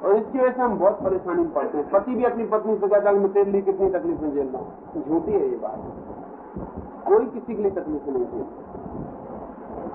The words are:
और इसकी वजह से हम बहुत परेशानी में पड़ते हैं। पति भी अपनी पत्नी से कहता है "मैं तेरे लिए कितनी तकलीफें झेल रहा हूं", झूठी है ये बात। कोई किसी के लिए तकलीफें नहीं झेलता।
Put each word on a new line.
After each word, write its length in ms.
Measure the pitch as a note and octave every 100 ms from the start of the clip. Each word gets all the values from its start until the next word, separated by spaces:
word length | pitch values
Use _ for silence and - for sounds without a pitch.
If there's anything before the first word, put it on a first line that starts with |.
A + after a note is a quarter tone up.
और 120 | F3+ G#3+
इसकी 220 | G#3 C4
वजह 140 | B3+
से 100 | B3
हम 160 | B3 F#3+
बहुत 140 | F#3
परेशानी 500 | - F#3+ F#3 F3+ E3+
में 100 | E3
पड़ते 260 | D3+ C3 D3+
हैं। 120 | C#3+
पति 240 | G3 B3
भी 100 | B3
अपनी 200 | A#3+ A3+
पत्नी 320 | G#3+ G#3+ G#3+ G3+
से 100 | G3
कहता 220 | G#3 G3+
है 80 | G3+
"मैं 140 | G3
तेरे 180 | G3+ G3+
लिए 120 | G3
कितनी 280 | G3 F#3+ F#3+
तकलीफें 440 | F3+ E3 D3 D3+
झेल 140 | C#3+ C3
रहा 140 | B2+
हूं", 400 | - - - E3
झूठी 300 | C3+ D#3+ -
है 160 | G3+ C3+
ये 60 | A#2
बात। 220 | A2 A2 - - - - - - - - - - - - -
कोई 180 | G#4 A#3+
किसी 280 | A#3 -
के 80 | G#3
लिए 80 | G3+
तकलीफें 420 | F#3+ D3+ D3+ D3+
नहीं 140 | C3 A#2
झेलता। 480 | - - - - - - - - - - - - - - - -